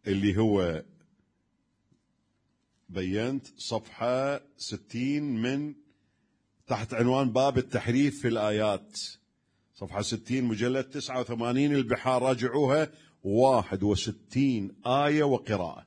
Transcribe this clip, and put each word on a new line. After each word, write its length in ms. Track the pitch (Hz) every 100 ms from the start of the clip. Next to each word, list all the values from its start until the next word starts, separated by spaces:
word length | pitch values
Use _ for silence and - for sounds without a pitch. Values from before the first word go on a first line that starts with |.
| 104
اللي 320 | 98 101 95
هو 460 | 110 101 90 80 - _ _ _ _ _ _ _ _ _ _ _ _ _ _ _ _ _ _ _ -
بيّنت 580 | 90 92 101 120 135 - -
صفحة 840 | - 113 - - 120 127 139 143 _ _
ستين 880 | - 107 - 117 131 147 147 113
من 320 | 120 139 151 143 _ _ _ _ _ _ _ _ -
تحت 280 | 123 110
عنوان 360 | 117 120 131 135
باب 280 | 117 139 127
التحريف 640 | 127 117 117 123 143 143
في 60 | 123
الآيات، 720 | 113 107 107 107 95 - - - - _ _ _ _ _
صفحة 280 | _ 92 92
ستين، 420 | - 113 - 131
مجلد 400 | 123 107 120 135
تسعة 360 | 127 147 131 127
وثمانين، 540 | 120 117 117 127 147
البحار، 480 | 143 117 120 131 127
راجعوها، 680 | 127 127 123 135 139 147 156 - - _
واحد 580 | 98 110 131 123 95 98
وستين 1000 | 104 98 113 - - 127 139 117 98 - 120
آية 360 | 135 147 151
وقراءة. 640 | 143 123 - 101 85 -